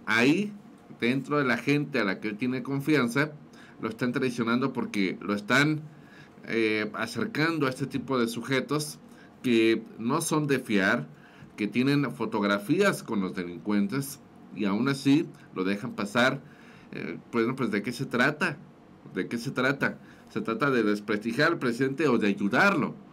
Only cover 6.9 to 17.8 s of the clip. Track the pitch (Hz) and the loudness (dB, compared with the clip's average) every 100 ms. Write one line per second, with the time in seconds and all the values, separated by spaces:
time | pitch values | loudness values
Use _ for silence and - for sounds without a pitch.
6.9 | 98 113 113 104 - 160 165 135 127 139 | -4 -6 -4 -4 -2 0 0 -2 -2 -6
7.9 | 135 120 131 117 120 113 131 123 147 147 | -6 -2 0 0 -2 -2 -2 0 -2 -4
8.9 | - - - - - 131 117 113 113 - | -10 -20 -20 -20 -6 2 4 6 4 -2
9.9 | - 113 151 160 156 147 135 - 101 95 | -8 -2 -2 0 0 2 0 2 2 4
10.9 | 120 143 - - - - - 104 110 131 | 2 -2 -14 -20 -20 -18 -6 -2 0 2
11.9 | 143 135 - 110 110 101 101 - 160 202 | 2 0 -2 -4 0 2 2 2 2 4
12.9 | 147 - 113 92 95 87 85 90 104 101 | 2 -2 -2 -2 -4 -8 -8 -2 0 0
13.9 | 135 139 - - - - - 104 101 131 | -2 -6 -10 -18 -20 -16 -4 -2 0 0
14.9 | 139 139 139 - - - - 92 101 123 | 0 4 4 2 -6 -12 -4 -2 -2 -4
15.9 | 117 101 123 127 143 - - - - - | -6 -2 2 2 2 -6 -20 -20 -20 -16
16.9 | - 85 - - 120 113 131 120 101 | -12 -10 -10 -4 0 0 0 -2 -2